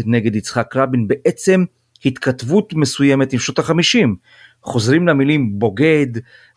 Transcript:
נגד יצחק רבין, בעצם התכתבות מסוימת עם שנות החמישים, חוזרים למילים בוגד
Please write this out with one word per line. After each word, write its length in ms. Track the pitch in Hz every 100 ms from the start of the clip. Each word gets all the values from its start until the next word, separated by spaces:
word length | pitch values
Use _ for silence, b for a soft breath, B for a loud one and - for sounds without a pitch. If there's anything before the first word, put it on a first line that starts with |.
| 110
נגד 300 | 117 110 107
יצחק 400 | - 123 110 131
רבין, 320 | 135 127 104
בעצם 560 | 110 160 - - 185 180 _ _ _
התכתבות 680 | 139 131 135 127 117 196 208
מסוימת 580 | 156 139 - 143 135 135
עם 60 | 123
שנות 200 | - 147
החמישים, 580 | 156 165 165 147 139 95 b b b b
חוזרים 460 | - 120 110 156 175
למילים 500 | 139 139 151 117 101
בוגד 480 | 110 98 156 151 139 113 b b b